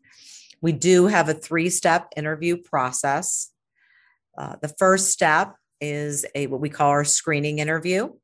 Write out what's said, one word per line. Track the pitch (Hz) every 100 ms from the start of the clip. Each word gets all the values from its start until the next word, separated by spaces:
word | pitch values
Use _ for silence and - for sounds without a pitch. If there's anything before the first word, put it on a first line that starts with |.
| _ _ - - - -
We | 165
do | 143 165 180 180
have | 202 156
a |
three-step | 156 - 165 170 180 180 170 175 -
interview | 151 156 170 175
process. | 175 147 127 127 143 143 185 - - _ _ _ _ _ _ _ _ -
Uh, | 143 -
the | 151
first | - 185 190 190
step | - 170 151 - - _ -
is | 147 147 147 143 -
a, | 139 135
what | 131
we | 147
call | 143 143
our | 143
screening | 143 - - 147 147 151
interview. | 151 160 170 185 269 -